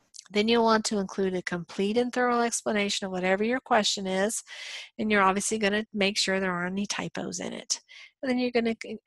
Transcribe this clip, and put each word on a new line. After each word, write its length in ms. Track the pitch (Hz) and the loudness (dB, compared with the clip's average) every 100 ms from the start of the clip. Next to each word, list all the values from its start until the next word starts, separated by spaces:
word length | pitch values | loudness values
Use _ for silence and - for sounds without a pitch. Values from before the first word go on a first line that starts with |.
| _ - - | _ -20 -4
Then 180 | 202 220 | 0 4
you'll 160 | 233 | 4
want 200 | 226 220 - | 6 4 2
to 120 | 208 | -2
include 360 | 190 - 190 | -2 -2 -2
a 80 | 185 | -2
complete 540 | - 180 165 - 202 233 | -4 -6 -6 -2 0 0
and 160 | 247 | 0
thorough 280 | 254 247 240 | 0 0 2
explanation 680 | 233 - 240 214 202 - 190 | 0 -2 -2 0 0 -2 -4
of 60 | |
whatever 320 | 185 185 190 | -2 2 2
your 160 | 226 254 | 0 -2
question 460 | - 226 202 - 190 | 2 2 2 0 -2
is, 360 | 190 208 - - - - - - - | 0 0 -2 -8 -14 -14 -14 -12 -4
and 120 | 214 | 2
you're 120 | 208 | 4
obviously 340 | 190 196 - 220 | 4 4 0 0
gonna 300 | 196 208 220 | 2 0 -2
make 240 | 208 196 208 | 0 0 2
sure 200 | - 190 | 0 0
there 140 | 190 | 0
aren't 200 | 175 180 | -2 -2
any 140 | 190 202 | -2 -4
typos 520 | - 170 - 196 180 | -4 -6 -6 -6 -6
in 140 | - | -8
it. 260 | - - - - - - _ | -8 -6 -6 -8 -20 -20 _
And 80 | 262 | -2
then 100 | 247 | 0
you're 120 | 247 | 2
gonna 240 | 240 226 | 2 2
con-, 240 | 226 - 220 | -2 -8 -12